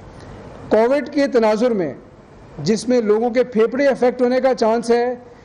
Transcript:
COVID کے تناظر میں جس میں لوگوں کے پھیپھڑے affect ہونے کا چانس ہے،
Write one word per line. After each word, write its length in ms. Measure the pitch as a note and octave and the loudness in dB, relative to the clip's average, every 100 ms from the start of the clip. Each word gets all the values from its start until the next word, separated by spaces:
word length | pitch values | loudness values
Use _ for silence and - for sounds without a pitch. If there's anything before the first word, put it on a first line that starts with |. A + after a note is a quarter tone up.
| - - - - - - - | -18 -20 -18 -18 -18 -18 -2
COVID 400 | G#3+ A#3 C#4+ A#3+ | 2 2 0 -2
کے 180 | D4 C#4 | -2 0
تناظر 440 | B3+ A3 G#3+ B3 | 2 2 2 0
میں 240 | G#3+ D3+ A2+ - - - - - - | 0 -4 -8 -18 -20 -20 -20 -20 -8
جس 260 | D3 A3 B3 | -2 -2 2
میں 120 | B3+ | 0
لوگوں 300 | G#3 G#3+ A#3+ | 2 2 2
کے 140 | B3 | 0
پھیپھڑے 420 | B3 G#3+ A3+ C4 C#4 | 0 0 0 2 0
affect 360 | B3 B3 B3 | 2 0 0
ہونے 180 | B3 B3+ | 0 2
کا 140 | C4 | 0
چانس 360 | B3 A3 A#3 A#3 | 2 0 0 0
ہے، 240 | A#3+ A#3+ B3 - - | 0 0 -4 -12 -20